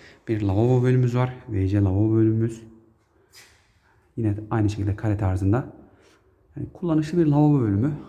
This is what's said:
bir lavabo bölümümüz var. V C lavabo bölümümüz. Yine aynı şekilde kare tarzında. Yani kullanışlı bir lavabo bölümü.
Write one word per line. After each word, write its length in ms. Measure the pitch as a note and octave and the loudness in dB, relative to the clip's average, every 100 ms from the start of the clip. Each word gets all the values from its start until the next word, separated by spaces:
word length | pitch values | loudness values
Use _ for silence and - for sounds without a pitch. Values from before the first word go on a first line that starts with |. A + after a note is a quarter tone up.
| - - - | -20 -16 -6
bir 140 | A2 | -2
lavabo 400 | G2+ B2 A#2+ B2+ | 0 2 2 2
bölümümüz 340 | B2 B2+ B2 B2 | 2 2 2 0
var. 180 | B2+ B2+ - | -2 -6 -8
V 200 | G#2 F#2+ | -4 0
C 120 | G2+ | 2
lavabo 340 | G2 F#2+ G#2+ | 2 2 2
bölümümüz. 480 | A2 A2 A2 A2+ - - - _ _ _ _ _ - - _ _ _ _ _ _ - | 2 2 2 -2 -6 -16 -20 _ _ _ _ _ -20 -20 _ _ _ _ _ _ -4
Yine 180 | A2 G2+ - | -2 -2 -4
aynı 200 | A#2 G#2 | -2 0
şekilde 260 | - G2 G2+ | -2 -4 -4
kare 200 | A2 G2+ | -4 -2
tarzında. 560 | G2 F#2 F#2+ A2+ - - - _ _ _ _ _ _ - | -2 0 0 0 -2 -12 -20 _ _ _ _ _ _ -12
Yani 120 | A#2+ | -12
kullanışlı 460 | - F3 D#3 D3+ F3 | -8 -2 -2 0 0
bir 80 | D#3 | 2
lavabo 340 | C#3+ D3+ D3 | 4 4 4
bölümü. 320 | A2+ G2 C3+ D3+ | 2 0 0 -4